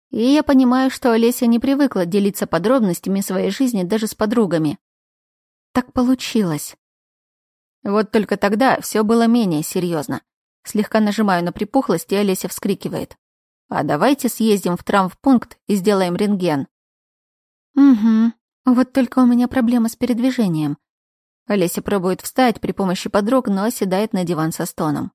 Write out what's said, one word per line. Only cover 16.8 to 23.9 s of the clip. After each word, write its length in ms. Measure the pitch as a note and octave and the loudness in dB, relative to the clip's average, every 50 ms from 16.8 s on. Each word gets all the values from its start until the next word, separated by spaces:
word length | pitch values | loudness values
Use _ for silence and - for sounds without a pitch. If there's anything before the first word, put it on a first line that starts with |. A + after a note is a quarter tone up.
| _ _ _ _ _ _ _ _ _ _ _ _ _ _ _ _ _ _ - | _ _ _ _ _ _ _ _ _ _ _ _ _ _ _ _ _ _ 0
«Угу. 580 | C4+ C#4 C#4 B3+ G#3 G#3+ A3+ A3 A3 A3+ A#3 - _ _ _ _ _ - | 4 4 4 4 4 4 2 4 4 2 0 -2 _ _ _ _ _ 0
Вот 280 | B3+ B3 B3 B3+ B3+ - | 2 2 2 2 0 0
только 260 | C4+ B3 A#3+ - C4 | 0 0 0 2 4
у 60 | B3+ | 4
меня 220 | A#3+ A#3+ A#3+ B3 | 4 4 4 2
проблема 420 | B3 - C4 A#3 A#3 B3 A#3+ A3+ - | 0 0 0 0 2 2 2 0 0
с 60 | - | -2
передвижением». 800 | - B3+ A#3+ A#3+ A3+ A#3+ C4 B3+ B3+ A3 F#3 E3 D#3 D3+ C#3+ D3+ - _ _ _ _ _ _ _ _ _ _ _ _ _ | -4 -2 -2 -2 0 0 0 0 0 0 0 0 0 -2 -2 -4 -6 _ _ _ _ _ _ _ _ _ _ _ _ _
Олеся 340 | - G#3 G#3 E3+ F3 - - | -4 0 0 0 0 -2 -6
пробует 400 | - - G3+ G3 E3+ F#3+ - - | -4 -2 -4 -2 -2 -2 -4 -4
встать 400 | - - - - C4 A#3+ G#3+ - | -8 -8 -2 0 2 2 0 -2
при 100 | - - | -6 -8
помощи 380 | F#3 - G3 F3+ F3+ - - G#3+ | -4 -2 -2 -2 -2 -4 -6 -2
подруг, 380 | - G3+ G3 G#3+ C4 C4 B3 | -2 0 0 2 0 0 0
но 160 | A3 G3 F#3+ G3+ | 0 -2 -2 -2
оседает 500 | A#3 A#3+ - G#3 F#3+ | -4 -2 -4 -4 -2